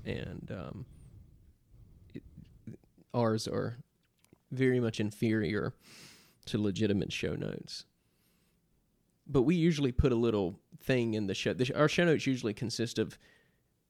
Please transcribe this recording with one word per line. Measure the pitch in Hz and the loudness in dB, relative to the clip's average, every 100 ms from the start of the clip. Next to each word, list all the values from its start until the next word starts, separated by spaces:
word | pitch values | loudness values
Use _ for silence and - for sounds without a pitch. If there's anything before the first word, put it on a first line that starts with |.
and, | - - - 90 - | -8 -8 -8 -10 -10
um, | 101 67 - - - - - - - - _ _ - - - - | -10 -10 -12 -14 -18 -20 -20 -20 -20 -20 _ _ -20 -20 -20 -20
it, | - - - - - - - _ _ _ | -18 -18 -20 -20 -20 -18 -18 _ _ _
ours | 127 113 110 - | 0 2 0 -2
are | 107 113 120 - _ _ _ _ _ - | -4 -4 -6 -16 _ _ _ _ _ -8
very | 127 131 127 | 0 4 4
much | 117 113 | 2 0
inferior | 104 - 117 110 104 104 - - - - - - _ _ - | -4 0 2 2 2 0 -2 -6 -16 -20 -20 -20 _ _ -4
to | 110 | 0
legitimate | 104 92 107 101 - | 0 2 2 2 0
show | - 85 | -2 -4
notes. | - 50 - - - - _ _ _ _ _ _ _ _ _ _ _ _ _ - | -4 -6 -8 -10 -14 -16 _ _ _ _ _ _ _ _ _ _ _ _ _ 0
But | 139 | 2
we | 123 180 | 4 4
usually | 165 147 135 | 4 4 0
put | 123 139 | 2 2
a | 117 | 4
little | 117 104 90 - _ - | 4 4 0 -2 _ -8
thing | - 131 117 | 0 0 2
in | 107 98 | 0 -2
the | |
show. | 95 117 | -2 -2
The | 101 127 | 0 0
sh-, | |
our | - 147 | 2 2
show | - | 4
notes | 175 143 135 | 2 2 0
usually | 127 120 | -2 -2
consist | 104 117 - 113 - | -4 -6 -4 -4 -2
of, | 107 - _ _ _ _ _ _ | -2 -4 _ _ _ _ _ _